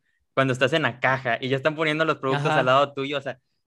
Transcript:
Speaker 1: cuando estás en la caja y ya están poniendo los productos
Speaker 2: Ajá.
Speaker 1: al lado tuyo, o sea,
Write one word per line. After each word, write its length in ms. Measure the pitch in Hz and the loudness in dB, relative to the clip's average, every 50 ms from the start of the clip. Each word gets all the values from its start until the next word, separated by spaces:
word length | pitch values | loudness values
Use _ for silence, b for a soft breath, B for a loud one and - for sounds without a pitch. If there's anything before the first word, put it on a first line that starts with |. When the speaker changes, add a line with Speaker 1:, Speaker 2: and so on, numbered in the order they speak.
| _ _ _ _ _ _ _ | _ _ _ _ _ _ _
Speaker 1:
cuando 180 | 135 135 135 | 0 0 0
estás 200 | 123 131 139 120 | 2 0 0 2
en 100 | 156 160 | 2 0
la 180 | 151 120 - - | 0 -2 -2 0
caja 380 | - 127 131 127 - 123 117 113 | 0 0 0 0 -2 -4 -4 -4
y 80 | 131 131 | -2 -2
ya 80 | 131 | -2
están 200 | 135 135 160 151 | -2 0 -2 -2
poniendo 280 | 156 160 156 151 156 160 | -2 -2 -2 0 0 0
los 140 | 160 147 127 | 0 -2 -2
productos 280 | 131 135 139 143 143 | -2 -2 -2 0 0
Speaker 2:
Ajá. 140 | 151 156 151 | 0 0 2
Speaker 1:
al 60 | 127 | 2
lado 260 | 127 127 139 143 139 139 | 4 4 4 4 2 -2
tuyo, 240 | 135 135 139 147 139 | -6 -8 -6 -6 -8
o 20 | |
sea, 180 | 127 139 120 - _ _ _ _ _ | -8 -10 -12 -12 _ _ _ _ _